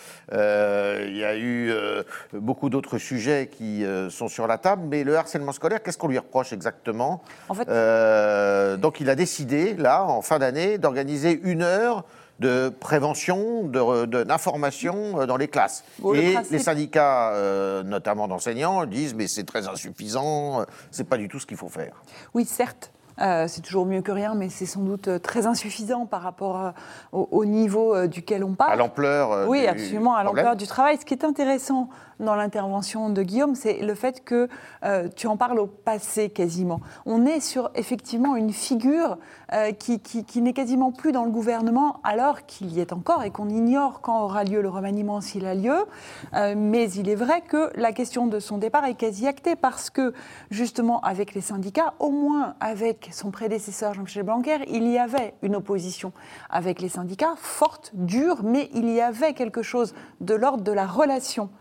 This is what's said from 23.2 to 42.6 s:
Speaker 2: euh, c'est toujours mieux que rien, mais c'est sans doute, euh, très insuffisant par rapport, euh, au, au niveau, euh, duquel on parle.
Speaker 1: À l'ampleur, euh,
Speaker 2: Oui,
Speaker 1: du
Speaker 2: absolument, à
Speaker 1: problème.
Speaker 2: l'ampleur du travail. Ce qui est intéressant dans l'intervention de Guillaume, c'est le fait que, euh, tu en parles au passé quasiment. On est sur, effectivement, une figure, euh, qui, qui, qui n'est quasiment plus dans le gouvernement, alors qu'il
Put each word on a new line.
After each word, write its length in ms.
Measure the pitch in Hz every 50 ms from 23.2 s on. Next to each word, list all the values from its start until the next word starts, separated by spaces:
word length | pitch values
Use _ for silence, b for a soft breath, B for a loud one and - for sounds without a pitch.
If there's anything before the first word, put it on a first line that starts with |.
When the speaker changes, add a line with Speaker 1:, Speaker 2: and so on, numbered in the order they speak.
Speaker 2:
euh, 260 | 196 190 175 165 160 170
c'est 120 | - 170
toujours 240 | 160 - 185 190 185
mieux 160 | 190 190 190
que 100 | 185 208
rien, 220 | 196 202 202 214 220
mais 140 | 208 185 185
c'est 180 | - - 185
sans 160 | 180 - 202
doute, 260 | 196 190 202 196 - 190
euh, 100 | 180 175
très 280 | - - - 240 202
insuffisant 600 | 226 233 - - 208 - - 214 208 254 240 240
par 160 | 208 208 180
rapport, 380 | 175 180 180 - 196 196 185 185
euh, 100 | 190 180 175 B B B B B B B
au, 160 | - 190 - -
au 140 | - 208 214
niveau, 500 | 208 214 220 220 202 196 220 226 226 208
euh, 120 | 185 180
duquel 380 | 170 - 170 170 - 214 190 196
on 100 | 190 190
parle. 180 | - 269 -
Speaker 1:
À 40 | 107
l'ampleur, 560 | 117 120 117 - - 143 139 143 147 139 110
euh, 140 | 104 98 98
Speaker 2:
Oui, 140 | 220 262 285
Speaker 1:
du 60 | 247
Speaker 2:
absolument, 480 | 196 175 107 107 95 208 214 226 247 240
à 100 | 214 196
Speaker 1:
problème. 200 | 202 202 254 208
Speaker 2:
l'ampleur 120 | 240 233
du 100 | 190 208
travail. 320 | - - 254 269 294 302 285
Ce 60 | -
qui 100 | - 269
est 100 | 254 311
intéressant 640 | 311 277 - 277 262 269 262 262 - 269 254 262 254 B B B B B -
dans 160 | 220 214 208
l'intervention 760 | 208 208 202 - 208 196 196 196 202 196 - - 220 220 214
de 120 | 202 196
Guillaume, 320 | 190 175 202 254 294 294 262
c'est 260 | 247 - 220 - -
le 140 | 208 208 208
fait 300 | 208 - 262 262 - -
que, 240 | - 240 240 247 247 B B B B B B -
euh, 240 | 202 196 185 175 170 -
tu 120 | - -
en 100 | 220 214
parles 220 | 202 240 226 247 220
au 80 | 202
passé 640 | 202 - - - 226 220 208 - - - 214 214 202
quasiment. 500 | 208 - 175 170 165 180 185 175 165 160 B B B B B
On 220 | - 226 233 240
est 140 | 285 320 302
sur, 300 | - - - 254 240 - -
effectivement, 600 | - 214 - 247 208 - - 233 233 254 285 262
une 160 | 226 220 220
figure, 640 | 202 - - - 262 226 240 269 302 339 330 262 180 B B B B B B -
euh, 200 | - 214 214 214
qui, 280 | 208 - - - 240 214
qui, 240 | - - - 226 208
qui 160 | - - 240
n'est 140 | 240 254 247
quasiment 380 | 277 269 233 262 254 262 262
plus 200 | 247 - - 311
dans 120 | 262 247 233
le 60 | 233
gouvernement, 680 | 214 233 214 233 233 226 226 226 233 262 294 285 - - -
alors 420 | 214 208 233 262 294 285 - -
qu'il 260 | - - -